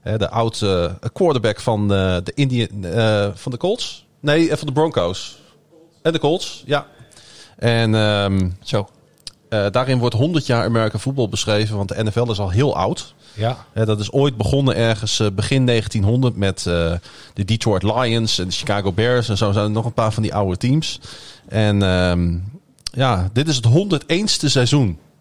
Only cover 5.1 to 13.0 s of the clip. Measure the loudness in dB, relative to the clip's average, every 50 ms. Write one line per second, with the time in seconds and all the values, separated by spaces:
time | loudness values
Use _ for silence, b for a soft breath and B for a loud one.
5.1 | -4 -6 -10 -14 -16 -20 -20 _ _ _ _ _ _ -20 -20 _ _ _ _ -2
6.1 | 0 2 0 0 0 0 -4 -10 -12 -16 -6 -4 -4 -4 -4 -8 -20 -20 -20 B
7.1 | B B B B B B B B B -2 0 2 2 4 2 2 4 4 2 2
8.1 | 2 2 0 2 2 2 0 0 -2 -8 -8 -4 -4 -4 -4 -6 _ _ _ _
9.1 | _ _ _ -20 -20 _ _ _ -2 0 0 0 0 0 0 2 0 2 2 0
10.1 | 2 2 0 2 0 -2 0 2 0 2 2 2 2 2 0 0 -2 -4 -4 -4
11.1 | -2 0 -2 -2 -2 -4 0 0 2 2 2 0 -2 -4 -4 -4 -2 -2 -2 -2
12.1 | 0 0 0 0 -2 -2 -2 0 2 2 2 2 2 0 0 -2 -2 -4